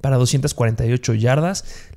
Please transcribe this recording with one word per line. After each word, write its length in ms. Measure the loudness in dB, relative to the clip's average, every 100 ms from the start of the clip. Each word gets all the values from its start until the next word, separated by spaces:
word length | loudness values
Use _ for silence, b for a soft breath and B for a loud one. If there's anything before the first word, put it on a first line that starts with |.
para 160 | 0 2
doscientas 360 | 2 2 -2
cuarenta 320 | 0 -2 0 0
y 80 |
ocho 220 | 0 0 0
yardas. 500 | 2 2 0 -4 -8 B B